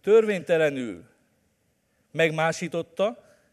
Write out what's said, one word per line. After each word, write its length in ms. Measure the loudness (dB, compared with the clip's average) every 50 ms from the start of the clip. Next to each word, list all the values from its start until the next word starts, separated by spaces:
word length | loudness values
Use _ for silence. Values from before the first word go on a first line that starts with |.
törvénytelenül 1000 | _ 6 4 4 4 4 -2 -4 -2 0 0 2 2 0 0 -2 -6 -8 -8 -12 -16 _ _ _ _ _ _ _ _ _ _ _ _ _ _ _ _ _ _ _ _ _
megmásította, 1300 | _ 0 0 0 0 0 -2 -2 -2 -4 -8 -8 -6 -8 -8 _ -4 -4 -4 -4 -4 -8 _ _ _ _ _ _